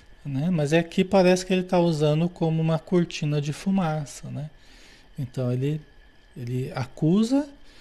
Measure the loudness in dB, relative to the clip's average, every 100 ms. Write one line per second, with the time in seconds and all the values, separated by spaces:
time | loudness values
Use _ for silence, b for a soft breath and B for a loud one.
0 | B -14 -6 -2 0 0 2 2 2 0
1 | 2 4 6 4 2 -2 2 2 2 2
2 | 2 2 0 -2 -2 0 0 -2 0 0
3 | 0 -2 -2 -2 -4 -4 -2 0 0 -4
4 | -6 -12 -12 -10 -10 -14 b b b b
5 | b -10 -8 -4 -2 -2 -2 -4 -8 -20
6 | -20 -20 -20 -12 -6 -6 -4 -6 -8 -2
7 | 2 2 2 0 -2 -10 b b